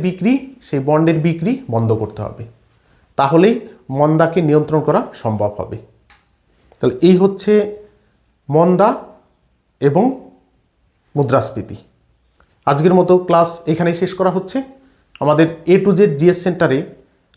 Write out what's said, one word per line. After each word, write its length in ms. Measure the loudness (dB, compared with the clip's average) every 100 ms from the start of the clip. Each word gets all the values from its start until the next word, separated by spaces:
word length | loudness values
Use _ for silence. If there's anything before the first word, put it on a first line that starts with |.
বিক্রি, 280 | -4 -2 -2 -2 -4 -20 -8
সেই 140 | -6 0
বন্ডের 300 | 0 2 0 -2
বিক্রি 260 | -2 -4 -6 -4
বন্ধ 160 | -4 -2 -2
করতে 200 | -4 -8 -12
হবে। 180 | -12 -20 _ _ _ _ _ _ -2
তাহলেই 360 | 2 4 4 2 -6 -20 -10 -2
মন্দাকে 420 | 0 2 0 0 2
নিয়ন্ত্রণ 320 | 2 2 -2 0
করা 140 | -2 -4 -8
সম্ভব 280 | -6 -4 -4 -6
হবে। 180 | -12 -12 -16 _ _ -20 _ _ _ _ _ -4
তাহলে 160 | -4 2 4
এই 80 | 4
হচ্ছে 300 | 2 0 0 0 0 -10 -20 _ _ _ _ _ -2 2
মন্দা 320 | 2 4 2 0 -10 -20 _ _ _ _ _ -2
এবং 240 | 0 2 0 -2 -14 _ _ _ _ _ _ _ _ -4
মুদ্রাস্ফীতি। 600 | 0 0 -2 -10 -12 -16 _ _ _ _ _ _ _ _ -2
আজকের 240 | 2 4 4
মতো 140 | 4 2 2
ক্লাস 220 | 0 0 -4 -6
এখানেই 240 | -2 -2 -2
শেষ 100 | -6 -2
করা 120 | -2 -2
হচ্ছে। 220 | -6 -10 -10 -16 _ _ _ -4
আমাদের 240 | 0 2 2 0 0
A 20 | 2
to 60 | 2 2
Z 20 | 2 2
জিএস 180 | 2 2
সেন্টারে 340 | -2 -2 0 0 -4 -16 _ _ _